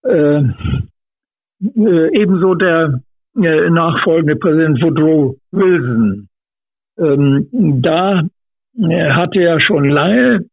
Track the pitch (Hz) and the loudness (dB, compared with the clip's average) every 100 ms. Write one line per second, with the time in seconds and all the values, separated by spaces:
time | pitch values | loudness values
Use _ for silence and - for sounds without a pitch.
0 | 262 175 147 147 131 - - - - _ | 0 0 2 2 0 -2 -6 -6 -6 _
1 | _ _ _ _ _ _ 202 226 208 170 | _ _ _ _ _ _ -6 0 2 2
2 | 160 262 208 185 190 180 185 165 160 127 | 2 0 0 2 0 0 0 0 0 -4
3 | _ _ _ - 170 156 170 165 165 - | _ _ _ -2 0 2 2 0 0 -2
4 | - 165 151 151 185 156 160 131 165 147 | 0 0 0 -2 0 0 0 0 0 0
5 | 156 156 135 135 _ 190 185 175 123 117 | 2 2 0 -4 _ -2 0 0 -2 0
6 | 107 98 101 _ _ _ _ _ _ - | 0 -2 -12 _ _ _ _ _ _ -4
7 | 160 139 143 139 143 247 170 135 165 160 | -2 2 2 0 -2 -2 0 0 0 0
8 | 190 190 160 _ _ _ _ 247 170 170 | 0 -2 -4 _ _ _ _ -6 -2 -2
9 | 160 139 175 190 170 160 - 160 139 147 | 0 0 -2 0 0 0 0 0 0 0
10 | 165 233 254 220 - | 0 2 2 0 -4